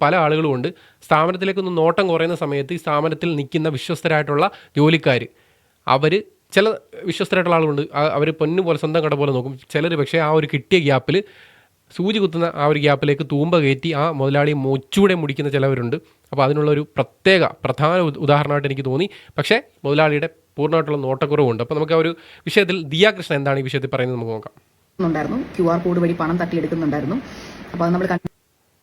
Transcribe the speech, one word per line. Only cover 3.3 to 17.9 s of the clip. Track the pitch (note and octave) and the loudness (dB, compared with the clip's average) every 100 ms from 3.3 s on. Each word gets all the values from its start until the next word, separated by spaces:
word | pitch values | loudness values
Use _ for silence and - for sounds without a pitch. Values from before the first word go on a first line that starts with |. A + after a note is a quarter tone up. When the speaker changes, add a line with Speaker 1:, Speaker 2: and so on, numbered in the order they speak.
| D3 | -4
Speaker 1:
നിൽക്കുന്ന | C#3 D#3+ D#3 | -4 -2 -2
വിശ്വസ്തരായിട്ടുള്ള | C3+ - E3 E3+ D#3 D3 D3 - - - C#3+ | -4 -6 -6 0 0 0 -2 -2 -4 -8 2
ജോലിക്കാർ, | D#3 D#3+ C#3+ B2 A2+ _ _ _ _ _ - | 4 4 2 0 -2 _ _ _ _ _ 0
അവർ | C3+ D3+ G3 - _ _ | 2 2 0 -4 _ _
ചില | G3 A3 - _ - | 2 2 0 _ -12
വിശ്വസ്തരായിട്ടുള്ള | F3+ - F#3 F#3 F3 E3 | -8 -6 0 0 2 2
ആളുകളുണ്ട്. | D#3 C#3+ D3 | 2 -2 -4
ആ, | C#3 D3+ | -2 0
അവർ | C#3+ D#3 | 0 -2
പൊന്നു | D#3 D#3 F3+ | 0 0 0
പോലെ | F3 D3 | 0 -2
സ്വന്തം | D#3 E3 | 0 0
കട | D3+ | 0
പോലെ | C#3+ C#3+ | 0 0
നോക്കും. | B2+ C3 B2+ - | 0 -4 -10 -6
ചിലർ | D3+ E3 D#3+ | -2 -2 -2
പക്ഷേ | C3+ E3+ | 0 0
ആ | D3+ | 2
ഒരു | D#3+ D3 | 2 0
കിട്ടിയ | C#3+ - F#3 | -4 2 2
ഗ്യാപ്പിൽ, | C#3+ C3 - F3+ - - - _ _ _ _ | 4 2 2 -2 -2 -18 -20 _ _ _ _
സൂചി | - F#3 A3 | -4 -2 0
കുത്തുന്ന | F#3+ E3 E3+ - | 0 0 -2 0
ആ | D3 | 0
ഒരു | D3 | 2
ഗ്യാപ്പിലേക്ക് | C#3+ C#3 D3 C#3+ C#3+ | 2 2 2 0 0
തൂമ്പ | C#3+ D#3+ F3 | 0 2 2
കയറ്റി | C#3 C3+ E3+ | 2 0 -2
ആ | D3 D#3+ | -2 -2
മുതലാളിയെ | D3 C3+ C#3+ C#3+ | 0 0 2 2
മൊച്ചൂടെ | D3 C3+ C#3 - G3 G3 | 0 0 -2 -2 4 4
മുടിക്കുന്ന | F3+ D3 C#3 C#3+ | 4 -2 -4 -2
ചിലവരുണ്ട്. | C#3 C3+ B2+ A#2+ D#3 _ _ _ | 0 0 0 -2 -4 _ _ _
അപ്പോൾ | C3+ | 0
അതിനുള്ള | C3+ D3 D3+ | 2 2 2
ഒരു | D3 D3+ - | 0 -2 -4
പ്രത്യേക | B2+ _ F#3+ F#3+ D3 - | -4 _ 4 4 4 -2
പ്രധാന | - C3 D3+ | -6 0 2